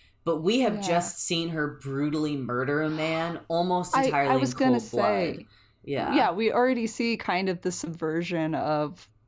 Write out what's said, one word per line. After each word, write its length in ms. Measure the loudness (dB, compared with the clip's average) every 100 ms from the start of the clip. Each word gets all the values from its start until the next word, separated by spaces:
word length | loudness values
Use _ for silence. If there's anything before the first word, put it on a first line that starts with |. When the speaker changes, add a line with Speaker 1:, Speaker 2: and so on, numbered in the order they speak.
| _ _
Speaker 1:
But 140 | -2 0
we 220 | 2 2
have 160 | 2 0
Speaker 2:
Yeah. 40 |
Speaker 1:
just 380 | 0 2 2 -2
seen 320 | 0 0 -2
her 280 | -2 -4 -6
brutally 540 | -6 -2 -2 0 -2 -2
murder 440 | -2 -2 0 0
a 60 | 0
man 500 | -2 -2 -2 -4 -6 -2
almost 460 | 0 2 0 0
Speaker 2:
I, 120 | 2 2
Speaker 1:
entirely 280 | 2 2
Speaker 2:
I 20 | 2
was 160 | 2
Speaker 1:
in 40 | 2
Speaker 2:
gonna 140 | 4
Speaker 1:
cold 180 | 4 2
blood. 460 | 0 2 2 0 -4
Speaker 2:
say, 100 | -14 _ _ _
Speaker 1:
Yeah. 320 | -6 -4 0
Speaker 2:
yeah, 160 | 2 2
we 200 | 2 2
already 340 | 4 2 2 -2
see 300 | -2 -2 -2
kind 320 | -2 -2 0
of 100 | -2
the 120 | -4
subversion 840 | -6 -8 -6 -2 -2 -2 -2 -2
of, 520 | -2 0 0 -2 -6 -20 _